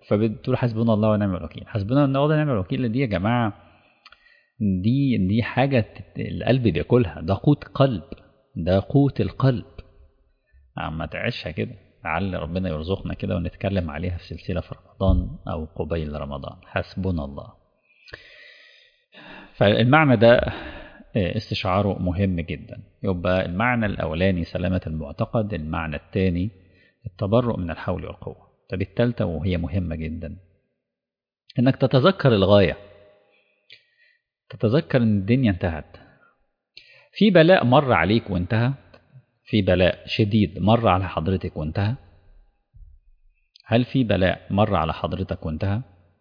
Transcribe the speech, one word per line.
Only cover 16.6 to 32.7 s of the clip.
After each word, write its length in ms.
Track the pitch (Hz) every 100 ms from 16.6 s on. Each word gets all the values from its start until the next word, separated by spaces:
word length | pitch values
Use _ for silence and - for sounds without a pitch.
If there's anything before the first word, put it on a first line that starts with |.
| -
حسبنا 600 | 95 - - 92 82 71
الله. 380 | 69 - _ _ _ _ _ - - - - - - - - _ _ _ - - - - -
فالمعنى 600 | 101 107 120 151 151 117
ده، 180 | 117 123 - - - - - - - 117
آه، 220 | 87 -
استشعاره 640 | - 107 98 92 101 -
مهم 400 | 90 85 98 87
جدا. 440 | 80 82 - - - _
يبقى 420 | 101 90 90 92 -
المعنى 400 | 90 120 120 104
الأولاني 580 | 98 85 80 95 90
سلامة 380 | 78 90 90 92 -
المعتقد، 680 | 78 - - 113 120 104
المعنى 420 | 87 78 82 80 76
الثاني 540 | _ 101 95 85 101 - _ _ _ _ 104
التبرؤ 540 | - 98 113 120 -
من 120 | 85
الحول 340 | - - 90 -
والقوة. 420 | - - - _ _ _
طب 120 | 113
التالتة 440 | 98 - 120 117 101
وهي 320 | 82 95 87
مهمة 380 | 82 98 85 80
جدا، 420 | 80 80 73 82 _ _ _ _ _ _ _ _ _ _ _ -
إنك 160 | 127 -
تتذكر 580 | 135 131 160 190 139 107
الغاية، 420 | 95 101 87